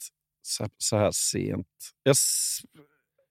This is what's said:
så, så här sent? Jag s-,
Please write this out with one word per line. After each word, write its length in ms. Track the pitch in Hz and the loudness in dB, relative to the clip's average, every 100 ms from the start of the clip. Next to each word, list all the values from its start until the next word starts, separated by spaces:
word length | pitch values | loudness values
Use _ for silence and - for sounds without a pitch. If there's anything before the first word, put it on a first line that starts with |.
| - _ _ _ | -20 _ _ _
så, 260 | - - 107 - | -10 -6 -6 -6
så 180 | - 107 | 0 2
här 140 | 101 | 2
sent? 560 | - - 101 98 98 95 - - _ | 2 -2 -2 -2 -4 -6 -14 -20 _
Jag 100 | - | 4
s-, 460 | 139 - - - - - - - _ _ _ _ | 4 4 0 -2 -4 -10 -20 -20 _ _ _ _